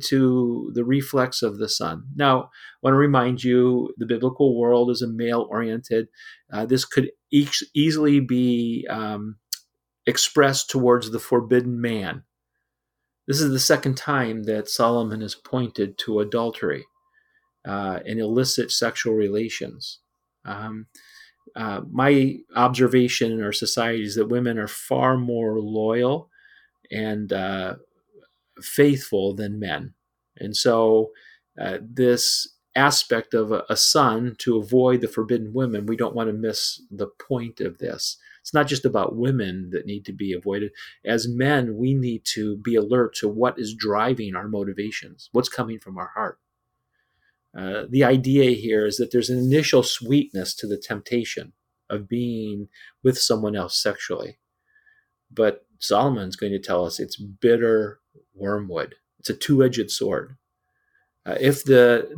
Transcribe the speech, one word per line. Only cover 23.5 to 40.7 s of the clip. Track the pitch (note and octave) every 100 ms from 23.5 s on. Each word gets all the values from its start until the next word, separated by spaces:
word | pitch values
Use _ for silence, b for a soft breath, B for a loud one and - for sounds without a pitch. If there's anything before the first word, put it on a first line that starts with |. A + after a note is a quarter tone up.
society | G#2 A2 - A#2 A2+
is | G#2
that | G#2+ A2
women | B2 B2 A2+
are | G#2
far | - - C3 B2+ B2+
more | A#2+ A#2 A2+ A2
loyal | G#2+ G#2+ G#2+ A#2 B2 D#3 - b b b b b -
and, | G#2+ G#2+ G#2+ G2+
uh, | G2 F#2+ F#2+ F#2 - _ _ _ - _ _ _ -
faithful | - - D3 C3 - G2+ G2
than | G2+ G#2 G#2
men. | G2 D2+ E2+ _ _ _ _ -
And | G#2 G#2+
so, | B2+ A2+ A2+ A2 A2 b b b _ -
uh, | G2 F#2
this | A2+ B2 B2+ A#2+ - - - _ _
aspect | C3 C#3+ C#3 - A2+ -
of | A#2 G#2+
a, | G#2 -
a | A2
son | - D#3 C3 A2 B2 A2
to | B2+ A2+
avoid | G#2 B2+ B2+ B2
the | A2
forbidden | - A2 A#2+ G#2+
women, | B2 B2+ G#2 G#2
we | A2+
don't | A#2
want | A#2 A2+
to |
miss | G#2+ A2 G#2+ - - -
the | G2+ G2+
point | _ - B2+ A#2 -
of | F#2+ -
this. | - - - - b b
It's | -
not | D3+ C#3+
just | C3
about | B2+ G2+ -
women | A2 B2+ C3 G2 F#2 F2+
that | F2 G2
need | G2+ G2+
to |
be | F#2+ G2
avoided. | F2 G2+ G2+ G#2